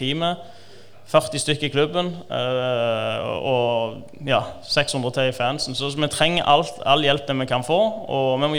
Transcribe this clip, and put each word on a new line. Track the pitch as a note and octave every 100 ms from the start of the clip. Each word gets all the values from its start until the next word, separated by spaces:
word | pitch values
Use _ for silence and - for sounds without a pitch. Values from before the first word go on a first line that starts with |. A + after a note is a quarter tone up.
teamet, | C3 D3+ E3+ F3 - - - - - - -
førti | D#3 - C#3
stykk | - C#3+ D3
i |
klubben, | C3+ D3+ F3 F3+ E3+ -
eh, | B2 B2 B2+ B2+ B2 A#2 A2+ A2 A2 - - C3+
og, | B2+ A#2+ A#2 A2+ A2 - - C#3
ja, | A#2+ - -
seks | - - C#3 C3+
hundre | B2
til | C3+ C3
i | A#2+
fansen. | B2 D3 - B2
Så, | C#3
så | C#3+
vi | D3+
trenger | - D#3+ F3 -
alt, | D3 D#3+ - -
all | D3
hjelp | C#3+ C#3+ C#3+
det | C3+
vi | B2+
kan | B2+ B2
få, | E3 A2 G#2+ -
og | C3+ C3 C3
vi |
må | D3+